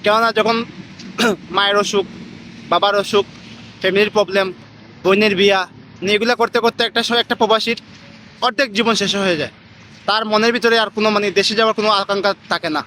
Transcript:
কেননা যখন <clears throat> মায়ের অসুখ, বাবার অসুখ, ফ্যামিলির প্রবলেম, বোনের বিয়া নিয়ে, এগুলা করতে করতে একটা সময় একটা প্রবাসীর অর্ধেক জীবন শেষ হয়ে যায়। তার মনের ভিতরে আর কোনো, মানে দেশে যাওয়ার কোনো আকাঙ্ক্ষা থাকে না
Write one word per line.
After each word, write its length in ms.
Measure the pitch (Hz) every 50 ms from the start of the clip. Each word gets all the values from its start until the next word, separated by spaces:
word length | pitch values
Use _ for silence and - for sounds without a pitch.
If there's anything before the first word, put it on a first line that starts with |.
| -
কেননা 280 | 208 208 220 233 226
যখন 340 | 220 220 214 220 233 226 233 240 - - - - - - - -
<clears throat> 480 | - - 220 233 202 160 - 151 175
মায়ের 220 | 185 202 202 202 208
অসুখ, 280 | 202 196 - 202 185 - - - - - - - - - - - - -
বাবার 260 | 170 175 190 202 202
অসুখ, 300 | 202 190 - - 202 190 - - - - - - - - - - -
ফ্যামিলির 300 | - 185 180 196 214 208
প্রবলেম, 440 | - 214 202 190 190 196 196 190 180 - - - - - - - - - -
বোনের 320 | 175 190 202 214 214 202
বিয়া 320 | - 202 202 196 190 185 - - - - - - -
নিয়ে, 140 | - 190 208
এগুলা 200 | 208 214 233 247
করতে 240 | - 233 226 - 240
করতে 220 | 226 233 226 - 233
একটা 200 | 226 - 233 226
সময় 180 | - 233 240
একটা 140 | 226 - 240
প্রবাসীর 420 | - 240 202 220 220 214 226 233 - - - - - - - - - - - - -
অর্ধেক 280 | - - 220 - 277 240 196
জীবন 220 | 202 233 220 226
শেষ 200 | 185 202 196 170
হয়ে 220 | 202 196 190 175 151
যায়। 140 | 143 117 - - - - - - - - - - -
তার 200 | - 196 220 226
মনের 260 | 220 214 214 214 233 233
ভিতরে 260 | 240 - 233 226 233
আর 100 | 220 202
কোনো, 200 | 196 220 214 220
মানে 220 | 214 208 208 202
দেশে 220 | 175 196 196 - 214
যাওয়ার 200 | 208 226 220 214
কোনো 140 | 226 208 214
আকাঙ্ক্ষা 440 | 208 196 196 - 202 202 185 202 196 - - -
থাকে 200 | 185 170 - 165
না 120 | 151 147 127